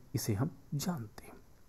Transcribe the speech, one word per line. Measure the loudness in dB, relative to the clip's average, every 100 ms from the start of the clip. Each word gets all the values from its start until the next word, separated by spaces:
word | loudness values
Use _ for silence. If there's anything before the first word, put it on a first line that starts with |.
| -4
इसे | -2 2
हम | 4 2 0 -4
जानते | -2 0 0 -2 -10
हैं। | -16 -16 -18 -20